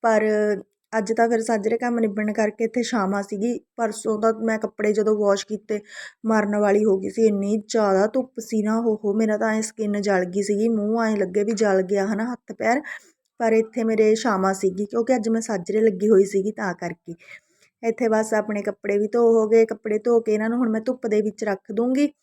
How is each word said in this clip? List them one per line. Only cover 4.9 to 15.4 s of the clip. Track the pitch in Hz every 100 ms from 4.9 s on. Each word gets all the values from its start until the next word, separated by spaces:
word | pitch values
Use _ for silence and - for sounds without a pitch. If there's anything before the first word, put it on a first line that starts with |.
ਜਦੋਂ | 214 208 214
ਵਾਸ਼ | 202 196 -
ਕੀਤੇ, | 214 _ 214 208 - - _ 220
ਮਰਨ | 220 208 208
ਵਾਲੀ | 208 208
ਹੋ | 214 190
ਗਈ | 190
ਸੀ, | 190 220
ਇੰਨੀ | 202 196 214 208
ਜ਼ਿਆਦਾ | 226 208 190 214
ਧੁੱਪ | 262 262 -
ਸੀ | 220 220
ਨਾ। | 208 226
ਉਹ, | 233 214
ਹੋ, | 214
ਮੇਰਾ | 202 220 214
ਤਾਂ | 220
ਐਂ | 220
ਸਕਿਨ | 220 - 214 202
ਜਲ | 202 196
ਗਈ | 180 185
ਸੀਗੀ, | 202 202 226
ਮੂੰਹ | 226 208 226
ਐਂ | 220 214
ਲੱਗੇ | 185 185
ਵੀ | 202
ਜਲ | 214 214 190
ਗਿਆ | 185 202 196
ਹਨਾ, | 208 226
ਹੱਥ | 247 _
ਪੈਰ। | 196 220 247 302 - _ _ _ _
ਪਰ | 226
ਇੱਥੇ | 220 220 240
ਮੇਰੇ | 226 220 214
ਛਾਵਾਂ | 220 240 196 190
ਸੀਗੀ, | 190 196 185 208
ਕਿਉਂਕਿ | 233 233 254
ਅੱਜ | 226
ਮੈਂ | 226